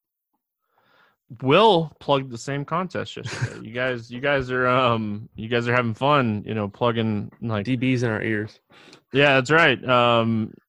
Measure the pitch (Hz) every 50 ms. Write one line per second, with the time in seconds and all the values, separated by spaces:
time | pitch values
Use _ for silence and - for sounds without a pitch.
0 | _ _ _ _ _ _ _ _ _ _ _ _ _ _ _ _ _ _ _ _
1 | _ _ _ _ _ _ 127 - 131 131 143 185 220 226 196 165 165 151 - _
2 | - - 143 135 135 135 117 113 - - 139 143 143 - 160 175 185 175 - 107
3 | 107 - - - - - - - 127 - - - - 110 113 123 127 131 127 117
4 | 113 117 120 123 135 139 143 139 131 123 127 127 127 123 123 131 131 120 117 113
5 | 110 104 104 104 110 - _ - 110 113 123 117 117 120 120 123 120 117 107 -
6 | 131 143 147 143 127 113 107 104 - - 110 110 104 101 - - 123 120 117 117
7 | 110 110 107 104 107 - - _ - 117 110 104 101 113 131 120 123 131 131 120
8 | 123 117 110 101 92 110 110 104 107 110 - _ _ _ _ - - - - _
9 | _ _ - 135 143 147 135 135 127 123 151 165 170 151 123 - - - 127 123
10 | 120 120 120 117 113 113 113 110 110 - - - _